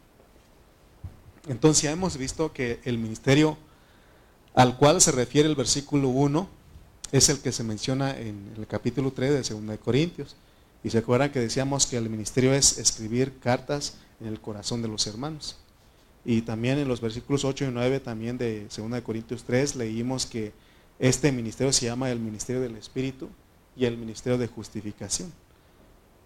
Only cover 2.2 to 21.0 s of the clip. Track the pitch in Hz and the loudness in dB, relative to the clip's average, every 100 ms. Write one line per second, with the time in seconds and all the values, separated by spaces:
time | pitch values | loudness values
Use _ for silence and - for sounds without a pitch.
2.2 | 135 - 156 - 120 117 131 117 113 110 | -6 -4 -4 -2 -4 -4 -4 -4 -4 -2
3.2 | 139 143 156 147 - - - - - - | 4 6 6 2 -14 -20 -20 -20 -20 -20
4.2 | - _ _ - 123 123 147 175 170 127 | -20 _ _ 6 6 8 6 8 4 4
5.2 | 120 143 156 147 117 143 139 143 135 127 | 2 4 4 4 0 -2 0 2 2 4
6.2 | 143 147 196 - - - - - - 135 | 4 2 -2 -10 -20 -20 -20 -20 0 4
7.2 | 123 135 127 120 113 107 - 131 139 135 | 4 2 -2 -4 -6 -6 -4 -2 -2 -4
8.2 | 113 104 101 110 107 107 123 143 135 131 | -10 -10 -12 -12 -6 -4 -2 0 -2 0
9.2 | 131 143 117 107 107 107 - 123 170 - | 0 0 -2 -6 -8 -6 2 2 2 -4
10.2 | 143 - _ _ _ - 110 113 110 123 | -14 -14 _ _ _ -10 0 0 2 2
11.2 | 143 139 117 131 135 139 - 123 113 110 | 2 0 0 0 -2 0 0 0 -4 -4
12.2 | 101 - 127 139 131 - 117 - 110 120 | -2 2 4 6 4 2 -2 -2 -4 0
13.2 | 131 - 123 127 123 147 - - - - | 0 -2 0 0 -2 -6 -6 -12 -20 -12
14.2 | 113 107 - 104 101 120 113 107 107 104 | -10 -8 -10 -8 -6 -4 -4 -4 -4 -4
15.2 | 147 151 - - - _ - _ _ _ | -10 -10 -12 -16 -20 _ -20 _ _ _
16.2 | 120 113 113 110 120 143 139 120 113 117 | 0 0 0 -2 0 0 -2 -2 -4 -6
17.2 | - 139 139 131 135 120 123 135 131 110 | -2 0 0 -2 -4 0 0 0 -4 -8
18.2 | 113 123 120 107 104 - 110 123 120 113 | -6 -4 -4 -4 -8 -10 -6 -6 -6 -8
19.2 | 113 117 - 123 143 135 113 113 120 127 | -6 -10 0 2 2 -2 -4 -2 -2 -4
20.2 | - 117 107 - _ - - _ | -4 -6 -8 -10 _ -20 -20 _